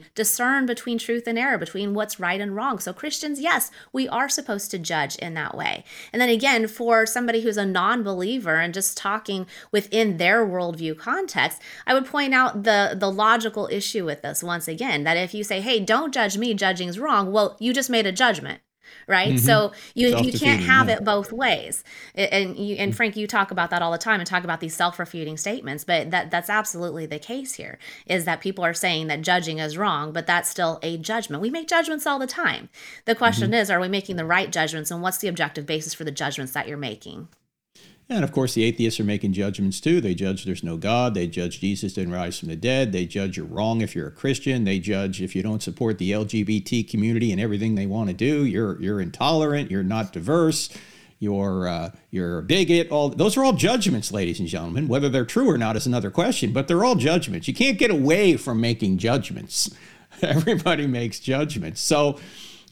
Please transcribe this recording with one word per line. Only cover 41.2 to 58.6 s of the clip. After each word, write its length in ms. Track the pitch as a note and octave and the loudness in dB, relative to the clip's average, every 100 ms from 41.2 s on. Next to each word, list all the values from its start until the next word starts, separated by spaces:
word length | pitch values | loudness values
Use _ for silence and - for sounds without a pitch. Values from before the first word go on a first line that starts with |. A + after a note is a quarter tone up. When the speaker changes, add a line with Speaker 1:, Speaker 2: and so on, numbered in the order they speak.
| F2 | -2
Speaker 2:
judge 360 | F2+ F2 - | -2 -6 -2
Jesus 320 | F#2+ G2 G2+ | -2 -2 -4
didn't 180 | G2 F2 | -4 -4
rise 260 | F2+ F2 - | -4 -6 -6
from 120 | D#2+ | -8
the 60 | D#2+ | -4
dead. 340 | A#2 C3 A#2+ | 0 2 2
They 140 | F#2 E2+ | 0 -2
judge 320 | G2+ G2 F2+ | -2 -4 -4
you're 80 | D#2+ | -6
wrong 340 | E2 A2 A#2 | -2 0 0
if 160 | G2+ - | -2 -4
you're 140 | D2 | -8
a 20 | |
Christian. 540 | - C3+ C3 C#3 B2+ G2+ | -4 -2 0 0 0 2
They 120 | F#2+ | 0
judge 440 | F2+ G2 G2 F#2 | 0 -2 -2 -4
if 160 | F#2 F#2 | -4 -2
you 40 | |
don't 220 | G#2 G#2+ | -2 -4
support 340 | - - A#2 G2+ | -4 -2 -2 0
the 120 | F#2 | 0
L 140 | G#2 G#2 | 0 0
G 180 | A2 | -2
B 160 | G2+ G#2+ | 0 0
T 240 | - A#2+ | 0 -2
community 480 | - G#2+ A2 A#2 A#2 | 0 0 0 2 2
and 80 | F#2 | 0
everything 360 | A2 G#2 A2+ G#2 | 0 0 0 0
they 100 | G2 | 0
want 240 | G#2+ G#2 | -2 -2
to 40 | |
do. 300 | F#2 B2 D3 C3+ | 0 0 2 2
You're, 340 | F#2+ G#2+ F2 | 2 0 -2
you're 180 | F#2+ G2+ | -2 -2
intolerant. 720 | F2 - C3+ D#3+ D3+ D3 - | -2 0 2 4 2 0 -2
You're 120 | F#2+ | -2
not 280 | F#2+ A2+ G2+ | 0 -2 -4
diverse. 580 | E2+ F2+ E3+ D#3+ D#3 - - - - - - | -4 0 4 4 2 -4 -12 -20 -20 -20 -6
You're, 480 | G#2 G2 G2 F#2 F2+ | -2 0 0 0 -2
uh, 220 | E2+ E2+ - - | -2 -6 -12 -8
you're 280 | F#2 F2 E2+ | -4 -2 -2
a 40 | |
bigot. 480 | F2 F#3 E3+ E3+ E3 | 0 2 4 4 2
All 160 | D3 C#3+ | 0 0
those 300 | - G3+ C4+ | 2 2 4
are 60 | C4+ | 4
all 80 | |
judgments, 580 | E3 F3 B3 G3 A#2 - | 4 4 4 2 0 -2
ladies 260 | G2+ F2 E2 | -2 -2 -2
and 100 | E2+ | -4
gentlemen. 400 | F2 E2+ A#2 D3+ | -4 -4 -2 0
Whether 180 | C3 C#3+ | 2 2
they're 180 | B2+ A#2 | 2 2
true 240 | A#3 C4 | 2 4
or 80 | C3+ | 4
not 200 | A2 G#2+ | 2 0
is 100 | B2+ | 0
another 240 | B2 G2 | 0 0
question, 400 | - G#3+ - A2 | 0 0 2 0
but 160 | A#2+ C#3 | 0 2
they're 160 | E3+ | 4
all 120 | A#3+ G3 | 4 4
judgments. 520 | C#3 F3 A2+ F2 - | 4 2 0 -6 -2
You 60 | |
can't 240 | - C4+ G#3 | 2 2 4
get 100 | B3 | 4
away 460 | D#3+ C3+ F3+ G3 C3+ | 4 4 6 6 4
from 240 | C3+ | 2
making 380 | A2+ | 2